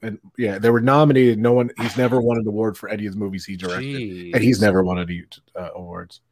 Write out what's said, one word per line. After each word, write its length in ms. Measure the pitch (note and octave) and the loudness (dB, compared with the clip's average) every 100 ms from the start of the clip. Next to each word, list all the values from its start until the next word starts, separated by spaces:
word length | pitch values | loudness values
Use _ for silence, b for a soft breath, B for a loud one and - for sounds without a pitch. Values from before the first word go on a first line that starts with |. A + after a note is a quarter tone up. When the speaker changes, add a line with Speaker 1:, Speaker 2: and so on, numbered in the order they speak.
Speaker 1:
and 160 | A2 G#2 G2 - | -10 -12 -16 -6
yeah, 200 | A2 F#2+ | -4 0
they 120 | A#2 | 2
were 120 | A#2 | 4
nominated. 560 | B2 C#3+ D3+ C3 B2 G#2+ | 4 6 6 6 4 4
No 140 | A#2+ | 2
one, 160 | B2 A#2+ - | 2 0 -4
he's 180 | A#2+ B2+ | -6 0
never 220 | B2 B2+ | 0 2
won 160 | A#2 A#2 | 0 0
an 100 | G#2+ | -2
award 300 | G#2 A2 G2+ | -2 -4 -4
for 100 | G#2 | -10
any 160 | G#2+ G#2 | -8 -6
of 60 | |
the 60 | G2 | -6
movies 260 | G2+ F#2+ F#2 | -6 -8 -10
he 100 | F#2 | -10
directed, 280 | F2+ A#2+ C3+ C3+ | -8 -6 -6 -8
Speaker 2:
Jeez. 380 | G#2+ F2+ F2 | -8 -10 -4
Speaker 1:
and 100 | B2 | 2
he's 160 | A#2 G#2 | 2 4
never 220 | G#2 F#2 | 4 4
won 160 | F#2 F2+ | 2 -2
any, 240 | F2 F2 - - _ F2+ | -4 -8 -10 -20 _ -14
uh, 140 | F2 F2+ | -12 -14
awards. 440 | F2 F2 F2 - _ | -14 -14 -16 -20 _